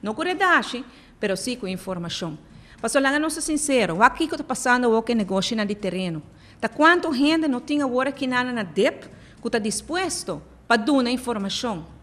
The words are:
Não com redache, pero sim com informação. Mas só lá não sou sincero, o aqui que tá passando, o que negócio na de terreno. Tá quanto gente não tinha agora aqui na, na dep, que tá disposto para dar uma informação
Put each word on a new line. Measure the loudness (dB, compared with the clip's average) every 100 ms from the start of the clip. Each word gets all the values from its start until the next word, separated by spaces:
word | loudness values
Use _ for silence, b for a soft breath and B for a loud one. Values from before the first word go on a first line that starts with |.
Não | -6
com | -4
redache, | -4 0 4 4 2 -8 -10 B B B
pero | -4 -2
sim | -4 -6
com | -6
informação. | -6 -6 -6 -6 -6 -8 -10 B B B B
Mas | 0
só | 2
lá | 4 2
não | 0
sou | -4
sincero, | -2 -2 2 2 2 4
o |
aqui | 2 4 -4
que | -4
tá |
passando, | -6 -4 2 2 4
o | 2
que | 2 -2
negócio | 0 0 0 -2
na |
de | -4 -4
terreno. | -4 -4 -4 -6 -10 B B B
Tá | -6
quanto | 4 6 6 2
gente | 2 4 4 2
não | -2
tinha | -2 -2 0
agora | 0 -2
aqui | -2 -2
na, | 0
na | 0 -2
dep, | -4 2 2 0 -16 B B B
que | -4
tá | -2
disposto | -2 -6 -4 -4 -2 -4 -8 -8 -10 -20 0
para | 2
dar | 4
uma | 4 4
informação | -2 -4 -4 -4 -4 -4 -6 -10 -20